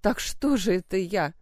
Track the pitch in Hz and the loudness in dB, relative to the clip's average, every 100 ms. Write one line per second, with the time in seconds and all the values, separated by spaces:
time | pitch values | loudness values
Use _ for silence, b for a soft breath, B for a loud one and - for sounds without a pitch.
0 | 214 247 - - 277 269 190 185 - 190 | 0 0 -4 -2 2 2 2 0 0 -4
1 | 180 196 151 - | -2 0 -2 -4